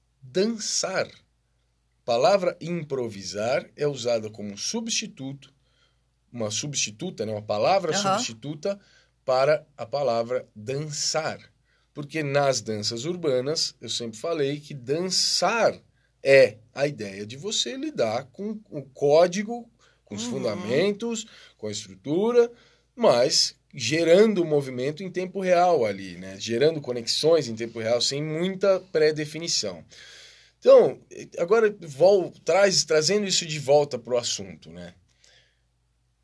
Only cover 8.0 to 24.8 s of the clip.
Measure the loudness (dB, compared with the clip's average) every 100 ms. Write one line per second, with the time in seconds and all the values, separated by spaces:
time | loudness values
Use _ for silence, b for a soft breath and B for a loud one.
8 | 0 -2 -4 -10 -12 -8 -6 -8 b b
9 | b b -2 2 2 2 -2 -16 -8 -4
10 | 0 0 -2 -4 -6 -12 -8 -8 -8 -6
11 | -4 -2 -4 -6 -14 _ _ _ _ -16
12 | -10 -6 -2 2 2 0 -4 -6 -6 -6
13 | -6 -4 -2 0 -2 -2 -4 -6 -10 -8
14 | -8 -8 -6 -2 -2 -4 -8 -12 -4 -4
15 | -2 0 0 0 0 2 2 0 _ _
16 | _ _ 6 8 8 4 _ -6 -4 -4
17 | -10 -10 -12 -10 -6 -4 -4 -6 -6 -2
18 | -2 -2 -6 -10 -10 -10 -12 -14 -14 -2
19 | 4 6 4 2 -6 -8 -12 _ b b
20 | -16 -10 -8 -4 -4 -4 -2 0 0 -2
21 | -6 -8 -10 B B B -10 -10 -12 -12
22 | -4 0 2 4 2 0 b b b 0
23 | 4 4 4 2 -2 -4 _ -8 -2 2
24 | 6 8 8 4 2 0 0 -4